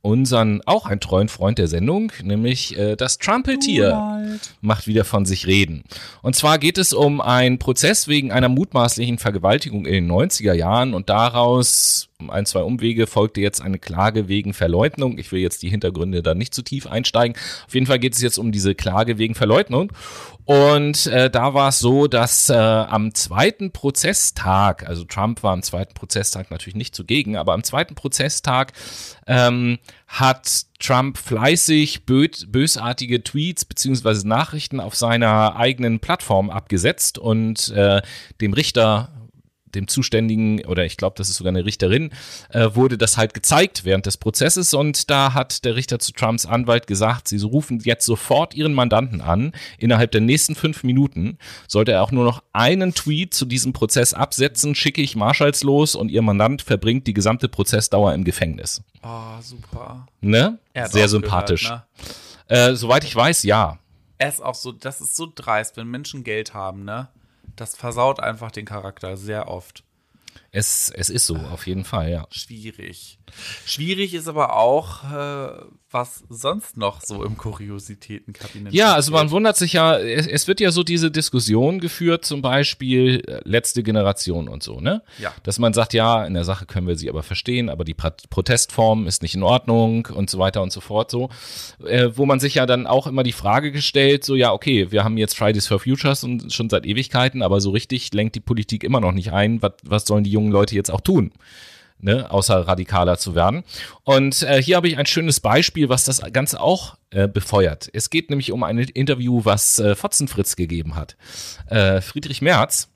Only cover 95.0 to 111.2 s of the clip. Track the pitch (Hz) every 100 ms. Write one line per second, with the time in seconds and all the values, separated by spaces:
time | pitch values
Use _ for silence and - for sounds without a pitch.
95 | 107 110 107 - 107 104 - 101 123 135
96 | 147 139 123 123 - - 113 98 - 107
97 | 131 123 127 127 95 98 98 104 - 127
98 | - 104 110 110 - 117 104 110 - 131
99 | 92 92 90 90 104 113 104 - - 104
100 | - 104 101 107 107 101 101 101 - 95
101 | - 185 98 _ - - - - _ _
102 | 101 120 123 98 95 95 87 92 90 92
103 | 87 87 - 85 90 160 - - - -
104 | - 135 139 131 139 139 131 180 170 147
105 | 139 151 165 - 107 127 175 160 135 127
106 | - 131 - 127 143 - 113 185 - -
107 | _ 101 101 104 - 104 90 73 - 110
108 | - 160 165 143 131 113 92 113 131 -
109 | 139 127 123 123 110 101 - - 107 101
110 | 101 - 139 - 98 - 85 82 80 78
111 | 71 -